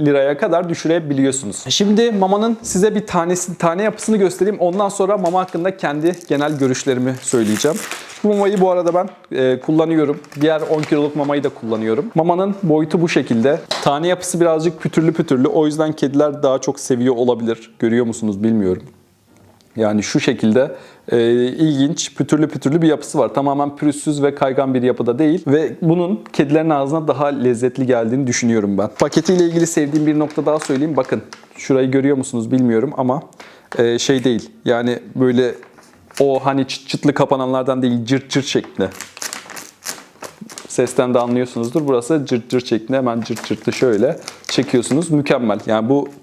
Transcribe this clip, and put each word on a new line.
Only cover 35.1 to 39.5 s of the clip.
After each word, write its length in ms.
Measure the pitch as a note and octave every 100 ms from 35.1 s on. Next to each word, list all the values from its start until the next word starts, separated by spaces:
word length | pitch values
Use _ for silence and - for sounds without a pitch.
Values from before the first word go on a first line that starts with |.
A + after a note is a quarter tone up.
| C3
böyle 380 | B2+ B2 B2 - - - - - - -
o 260 | C#3 C3 C3+
hani 220 | C3+ C3
çıt 200 | - -
çıtlı 260 | C#3 D3
kapananlardan 680 | C#3 C#3 C3+ B2+ C3 C3 C3
değil, 220 | B2+ A#2+
cırt 260 | A2+ C3+ -
cırt 140 | C#3
şeklinde. 440 | C3 A#2+ - - F#2+ - - - - - -